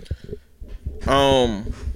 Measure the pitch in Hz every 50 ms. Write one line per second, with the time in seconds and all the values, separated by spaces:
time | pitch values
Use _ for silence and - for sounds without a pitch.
0 | - - - - - - - - - _ - _ - - - - - - - -
1 | - 120 131 139 139 135 135 131 123 117 107 98 113 120 - - - - -